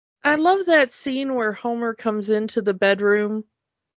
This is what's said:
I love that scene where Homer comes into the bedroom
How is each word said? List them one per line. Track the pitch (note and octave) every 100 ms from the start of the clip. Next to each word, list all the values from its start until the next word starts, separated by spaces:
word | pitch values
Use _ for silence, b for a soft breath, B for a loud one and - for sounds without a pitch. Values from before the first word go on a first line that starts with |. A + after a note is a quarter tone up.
| _ _
I | C#4+ D4+
love | E4+ G4 F4
that | D#4 B3+
scene | - C#4 C4 C4+
where | B3+ G#3+
Homer | G3 A#3+ A#3 A#3
comes | A3 A3+ G#3+ G#3
into | G#3+ A3 A#3
the | G3+
bedroom | F#3 G3 G3 G3+ G#3 G#3 G#3+ G#3+ _ _ _ _